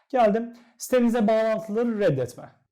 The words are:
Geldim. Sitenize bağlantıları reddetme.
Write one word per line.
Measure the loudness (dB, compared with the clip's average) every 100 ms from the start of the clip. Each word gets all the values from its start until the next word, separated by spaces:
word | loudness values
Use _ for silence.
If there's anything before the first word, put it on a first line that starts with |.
| _
Geldim. | 2 2 2 -4 -12 _ -18
Sitenize | -2 2 2 2 2
bağlantıları | 2 0 -2 -4 -4 -2 0
reddetme. | 0 0 -4 -10 -20 _ _